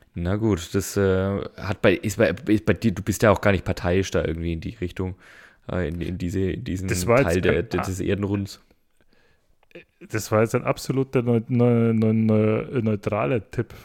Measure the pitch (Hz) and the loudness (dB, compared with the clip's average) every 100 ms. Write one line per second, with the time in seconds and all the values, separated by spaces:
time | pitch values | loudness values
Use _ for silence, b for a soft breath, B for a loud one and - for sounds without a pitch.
0 | _ 87 85 104 110 90 85 101 - 101 | _ -6 -2 0 2 0 0 -4 -2 0
1 | 98 95 95 101 - - 104 101 107 90 | 2 2 0 -2 -6 -10 -8 0 2 2
2 | 107 98 98 95 - 107 - 95 113 95 | 0 2 2 2 0 2 2 0 0 0
3 | 95 98 110 95 104 92 - 92 90 92 | -4 2 4 4 4 2 0 -2 0 0
4 | 95 90 - 82 85 82 - - 90 - | 0 -2 -2 -2 -4 -4 -6 -8 -8 -6
5 | 92 92 B B B B - 90 80 85 | -6 -8 B B B B -6 -4 -4 -4
6 | - 90 87 95 92 - 123 92 92 90 | -6 -4 -4 -2 -2 -4 -6 -6 -4 -4
7 | 90 120 139 92 90 85 127 180 - 92 | 2 2 4 2 2 0 -2 -4 -4 -4
8 | 85 98 101 101 98 - _ _ _ _ | -2 -2 0 -2 -4 -10 _ _ _ _
9 | _ _ _ _ _ _ _ 104 - _ | _ _ _ _ _ _ _ -20 -20 _
10 | 175 110 - 110 113 123 135 131 - 131 | -10 -8 0 2 2 0 -2 -4 -2 -2
11 | 131 131 120 117 113 120 120 117 117 113 | 0 0 2 0 0 2 4 4 2 2
12 | 110 110 110 107 107 110 113 123 110 104 | 2 2 4 4 4 0 -2 -2 -2 -2
13 | 110 101 131 123 - - 117 - | -2 -2 0 -2 -4 -8 -8 -10